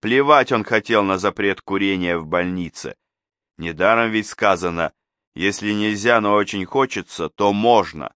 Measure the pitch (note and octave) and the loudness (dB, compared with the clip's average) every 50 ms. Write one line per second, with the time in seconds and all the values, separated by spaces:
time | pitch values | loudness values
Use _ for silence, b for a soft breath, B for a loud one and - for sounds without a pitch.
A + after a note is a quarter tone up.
0 | - A2+ A#2+ C3 C#3 C#3+ D3+ C#3+ B2+ - C3 A2+ G#2 - A#2+ A2 - - A#2 G#2+ | 0 2 2 4 6 6 6 6 6 2 0 -2 0 0 -2 -2 0 2 2 2
1 | G2+ G2 F#2+ F#2 F#2+ G2+ F#2 - G2+ G2+ F#2+ - _ - G2 G2 G2 G2 G2 F#2 | 2 2 0 0 0 -2 -2 0 -2 -2 -2 -4 _ -4 -2 0 0 0 0 0
2 | F2+ F2 F2 E2+ D#2+ D#2 E2+ F2 F2 F2+ F#2 F2+ F2 D#2+ _ - - C2 G1+ _ | -2 -2 -2 -4 -4 -2 -2 -2 -2 -2 -4 -6 -6 -8 _ -12 -14 -14 -14 _
3 | _ _ _ _ _ _ _ _ _ _ _ - E2 E2+ E2+ D#2 F2+ G2+ A2+ A#2 | _ _ _ _ _ _ _ _ _ _ _ -10 -10 -10 -4 0 2 2 4 2
4 | A#2 A2+ A2 A2 G2+ - - - - G#2 F#2+ E2+ F2+ F2+ E2+ E2+ E2 D#2 _ _ | 2 0 -2 -4 -4 -4 -8 -2 0 0 0 2 -2 -4 -2 -2 -4 -4 _ _
5 | _ _ _ _ _ _ _ - F2 G2+ G2 - G#2 G#2 G#2+ G#2 G#2 G#2+ G#2+ G2+ | _ _ _ _ _ _ _ -4 -2 -2 -2 -2 -4 -4 -2 -2 -2 -2 -2 -2
6 | G2+ A#2+ A#2+ A2+ G#2+ G#2 G#2 G#2 G2+ - - G2+ F#2 - - C3+ C3+ B2+ - G2+ | 0 2 2 2 2 2 2 2 0 0 -4 -8 -8 -2 0 0 0 0 -2 -10
7 | F2+ _ - - E2+ D2+ _ - G2+ G2+ G2+ G#2 A2 A#2+ A#2+ A2 F#2 - - D#2 | -10 _ -8 -8 -8 -8 _ 0 0 2 2 2 4 4 4 4 2 0 -8 -12
8 | C2+ - _ | -14 -14 _